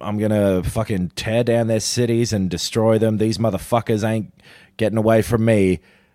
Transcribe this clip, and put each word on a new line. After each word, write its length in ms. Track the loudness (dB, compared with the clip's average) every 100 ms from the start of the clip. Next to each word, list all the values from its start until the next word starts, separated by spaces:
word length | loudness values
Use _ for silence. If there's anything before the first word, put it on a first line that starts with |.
I'm 180 | -8 -2
gonna 440 | 0 2 2 0
fucking 500 | -2 -4 -4 -4 -4 -6
tear 260 | -4 0
down 240 | 0 0 0
their 140 | -2
cities 520 | -2 -2 0 0 0
and 160 | -2 -2
destroy 480 | -4 -4 0 2 4
them. 180 | 2 0
These 200 | 0 0
motherfuckers 680 | -2 -4 -2 -2 0 -2 -2
ain't 240 | -4 -6 _ -20 -20 -20 -4
getting 220 | -2 2
away 240 | 2 2
from 220 | 2 0
me." 360 | 4 4 4 2 -4 _ _